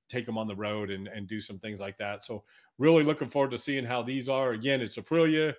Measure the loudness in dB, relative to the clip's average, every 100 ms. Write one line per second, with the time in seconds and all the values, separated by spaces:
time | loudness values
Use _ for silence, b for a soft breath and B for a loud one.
0 | _ -6 -4 -4 -4 -4 -4 -2 -4 -6
1 | -8 -10 -8 -8 -8 -10 -10 -8 -10 -6
2 | -6 -6 -8 -12 -12 b b 2 6 8
3 | 6 2 0 2 0 0 -2 -4 -2 -2
4 | -2 -4 -2 0 0 0 0 0 0 -6
5 | 0 4 4 4 2